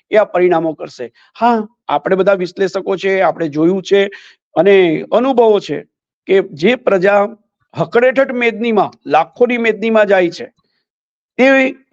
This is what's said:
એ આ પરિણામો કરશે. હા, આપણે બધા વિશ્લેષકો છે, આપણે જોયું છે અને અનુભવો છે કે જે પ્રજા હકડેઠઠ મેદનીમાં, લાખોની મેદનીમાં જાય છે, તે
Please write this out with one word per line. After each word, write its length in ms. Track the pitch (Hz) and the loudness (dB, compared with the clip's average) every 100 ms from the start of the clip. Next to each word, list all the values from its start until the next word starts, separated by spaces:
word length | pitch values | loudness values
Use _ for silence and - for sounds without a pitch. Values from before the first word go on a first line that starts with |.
| - | -2
એ 40 | 208 | 0
આ 80 | |
પરિણામો 500 | 202 180 180 165 165 | 0 2 2 2 -2
કરશે. 400 | 151 151 - 117 _ _ - | -6 -12 -14 -16 _ _ -4
હા, 320 | 233 233 214 _ - | 0 0 -4 _ -6
આપણે 280 | 147 - 190 | -4 -2 0
બધા 180 | 190 | 2
વિશ્લેષકો 600 | 196 175 - 190 196 185 185 | 0 -2 -4 -4 -4 -6 -4
છે, 260 | 190 190 | -2 0
આપણે 260 | 170 143 165 | -2 -2 -6
જોયું 360 | 147 165 190 | -2 0 -2
છે 260 | - 202 196 - - _ _ 156 | 0 0 0 -6 -20 _ _ 0
અને 500 | 190 196 175 151 - | 4 4 4 0 -2
અનુભવો 480 | 214 262 247 226 202 | -2 0 2 2 2
છે 280 | - 143 - _ _ _ - | -2 -10 -12 _ _ _ -2
કે 160 | 190 | 0
જે 340 | 185 143 185 254 | 0 -2 -2 0
પ્રજા 520 | - 196 196 202 208 226 _ _ _ - | 0 0 2 0 0 -6 _ _ _ -8
હકડેઠઠ 520 | 165 233 254 254 269 | -2 0 2 2 -2
મેદનીમાં, 600 | 247 233 208 233 208 151 - 139 | -2 -4 -2 -2 0 -2 -4 -2
લાખોની 520 | 151 165 - 240 240 | 0 0 0 0 0
મેદનીમાં 480 | 226 214 226 220 208 | -2 -2 0 2 2
જાય 240 | 196 175 | 2 0
છે, 240 | 160 120 _ _ _ _ _ _ _ _ - | -4 -16 _ _ _ _ _ _ _ _ 0
તે 60 | 262 269 262 - _ | 2 2 0 -6 _